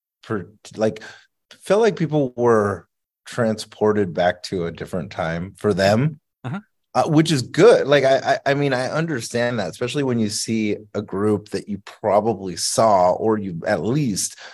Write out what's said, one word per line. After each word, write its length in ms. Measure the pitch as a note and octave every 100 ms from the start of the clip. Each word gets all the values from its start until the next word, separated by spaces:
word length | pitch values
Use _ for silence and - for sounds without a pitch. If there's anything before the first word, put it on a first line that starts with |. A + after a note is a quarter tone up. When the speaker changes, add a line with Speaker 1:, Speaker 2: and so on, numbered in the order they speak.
| _ _
Speaker 1:
per-, 280 | - G#2+ F2 _ - -
like, 260 | A2 - - - _ _ _ -
felt 200 | - G3+
like 160 | A3+ D#3+
people 360 | D3+ D3+ C3 A#2+
were 520 | A#2+ A2 G2+ F2+ - _ _ _
transported 880 | - - A2+ A2 - - G#2+ G#2 F#2+
back 300 | E2+ F2+ F2+
to 240 | - F#2+ E2
a 60 |
different 400 | E2 F2+ F#2 C#2
time 420 | - E2 E2+ F#2 -
for 160 | G#2
them, 460 | F#2 G2 A2 D3+ D3+ _ _
Speaker 2:
Uh-huh. 160 | A#2 F#3 - _ _
Speaker 1:
uh, 100 | B2 E3
which 220 | D3+ E3
is 120 | C#3+
good. 440 | G#2+ C#3+ G#3+ C#3+ A#2
Like, 180 | C#3+
I, 300 | C3 C3+ B2 C#3
I, 60 | C3+
I 40 |
mean, 180 | C#3+ C#3+
I 160 | B2+ B2+
understand 680 | C3 E3 C3 - A#2+ A#2+ A#2+
that, 100 | F2
especially 320 | - B2 D3
when 160 | C3+ A#2
you 100 | G#2+
see 480 | G2+ - A2+ G#2+ G2+ -
a 80 | G#2
group 480 | G#2+ F#2+ G#2 G#2 G#2
that 180 | F#2 -
you 100 | G2
probably 720 | - - G#2+ G2+ A2 G2 F#2+ F2
saw, 560 | - - A2+ F#2+ F2+
or 260 | - A2 A2
you 220 | G2 E2 -
at 180 | G2
least 520 | G2 D3 C3+ F#2 - - -